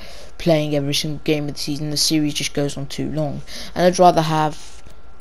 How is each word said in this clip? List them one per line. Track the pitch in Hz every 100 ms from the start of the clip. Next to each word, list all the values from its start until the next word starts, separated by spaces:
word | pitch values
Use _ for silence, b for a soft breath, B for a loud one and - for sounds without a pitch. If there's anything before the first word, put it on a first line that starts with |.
| B B B -
playing | 175 156 151
every | 147 139
single | 143 160 147
game | - 151 143
of |
the | 135
season, | - 143 151
the | 147
series | - 160 151
just | 147 -
goes | - 143 139
on | 139
too | - 135
long. | 147 147 139 - B B -
And | 180
I'd | 180
rather | 180 165
have | 160 156 156 - - - - - - -